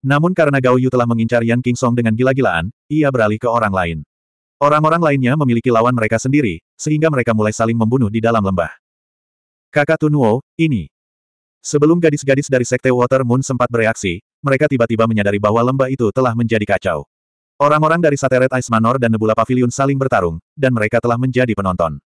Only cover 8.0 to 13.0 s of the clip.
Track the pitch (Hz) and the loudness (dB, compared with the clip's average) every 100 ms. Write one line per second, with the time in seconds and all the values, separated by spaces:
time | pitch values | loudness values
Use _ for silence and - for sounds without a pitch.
8 | 107 110 113 113 98 92 80 - _ _ | 0 0 0 0 0 -2 -4 -8 _ _
9 | _ _ _ _ _ _ _ 147 147 160 | _ _ _ _ _ _ _ -2 0 0
10 | 156 147 117 120 - - 160 120 76 _ | 0 2 2 0 -4 -4 -2 -2 -6 _
11 | _ _ _ _ _ _ - 147 151 175 | _ _ _ _ _ _ -4 0 2 4
12 | 165 147 139 135 - 131 120 123 135 123 | 2 0 0 0 0 -2 0 -2 0 0